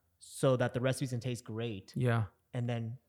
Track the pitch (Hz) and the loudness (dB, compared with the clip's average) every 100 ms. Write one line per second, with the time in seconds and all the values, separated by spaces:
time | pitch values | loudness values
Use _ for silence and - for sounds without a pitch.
0 | _ _ - - 139 127 123 127 127 127 | _ _ -14 0 4 4 2 2 0 0
1 | 131 123 127 120 - 110 117 98 - - | -2 -2 -4 -6 -6 -6 -4 -6 -8 0
2 | 127 117 107 _ _ 127 120 117 113 127 | 2 4 0 _ _ -4 -2 -2 -4 -8